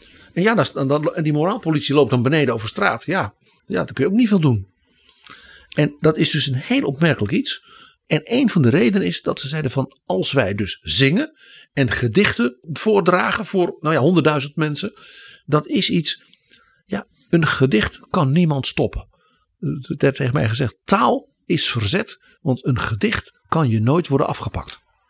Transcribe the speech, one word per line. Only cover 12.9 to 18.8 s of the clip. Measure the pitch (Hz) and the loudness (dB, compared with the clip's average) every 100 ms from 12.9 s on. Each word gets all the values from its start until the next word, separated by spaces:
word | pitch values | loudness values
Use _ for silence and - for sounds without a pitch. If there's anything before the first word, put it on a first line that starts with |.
| 202 175 175 220 - 202 | 2 4 2 2 -2 -2
voor, | 196 175 - | -2 -2 -2
nou | 156 | -2
ja, | 156 | 2
honderdduizend | 135 180 147 151 139 - | 4 4 4 2 -4 -4
mensen, | 151 147 208 - - - - - | -4 -4 -8 -12 -20 -20 -20 -18
dat | - 151 - | -2 -2 0
is | 277 - | -2 0
iets, | 175 151 - _ _ _ - _ _ | -2 -2 -8 _ _ _ -20 _ _
ja, | - 196 - _ - | -10 -10 -10 _ -2
een | 170 156 | 0 0
gedicht | - 135 214 101 - - | 0 2 2 -2 -6 -6
kan | - 139 | -2 2
niemand | 151 170 139 123 | 2 2 0 -4
stoppen." | - | -2